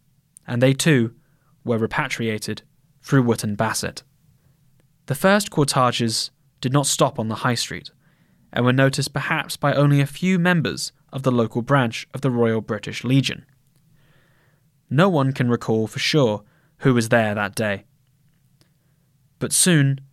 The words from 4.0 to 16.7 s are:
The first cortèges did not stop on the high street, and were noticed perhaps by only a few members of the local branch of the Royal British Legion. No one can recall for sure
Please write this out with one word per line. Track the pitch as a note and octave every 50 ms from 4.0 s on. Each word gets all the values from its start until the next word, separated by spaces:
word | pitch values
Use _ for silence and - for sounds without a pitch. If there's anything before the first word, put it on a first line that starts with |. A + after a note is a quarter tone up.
| - _ _ _ _ _ _ _ _ _ _ _ _ _ _ _ _ _ _ _ _ -
The | C#3
first | - - F#3+ G3 G#3 G3+ -
cortèges | - - D3 C#3 - C3+ B2+ B2 A#2 - A#2+ A2+ G#2+ - - - _ _ _ _ _ _
did | - B2+
not | C3 D3 C#3 -
stop | - - D#3+ C3+ - -
on | A2+ A2
the | A2 G#2 -
high | C3+ A#2+
street, | A#2 - - F2 E2+ - - _ _ _ _ _ _ _ _ _ _ _ _ -
and | - A#2+
were | B2 B2+
noticed | C3 C3+ C3+ C3+ - C3+ - -
perhaps | D3 C3+ - D#3+ D#3 - - - -
by | - C#3+ C3+
only | C3+ D3 C#3+ C#3+ C#3+
a | C#3
few | C#3 - - - F#3 F#3 F#3
members | E3+ F3+ F3+ E3+ C3+ G2 D2+ - - - - _ _ _
of | - C#3 C3
the | C3+
local | B2 A#2+ A2+ G#2+ - B2
branch | A#2 - C#3 C#3+ B2+ A#2 A#2 - - - -
of | B2+
the | C3+ C#3
Royal | B2 A#2+ A#2 A2+ A2 A2+
British | G2+ - A2+ G#2 - - G2+ - -
Legion. | A#2 C3 C3+ C3 - - - - _ _ _ _ _ _ _ _ _ _ _ _ _ _ _ _ _ _ _ _ _ _ _ _ _ _ _ _ -
No | B2+ C3+ F3 G3+
one | F3+ D3+ C3+ C3+ C3
can | - C3 A#2+
recall | A#2+ A#2 - - A2+ A2 A2 G#2+
for | - -
sure | - - - D#3 C#3 A2+ G#2 G2+ - _ _ _ _ _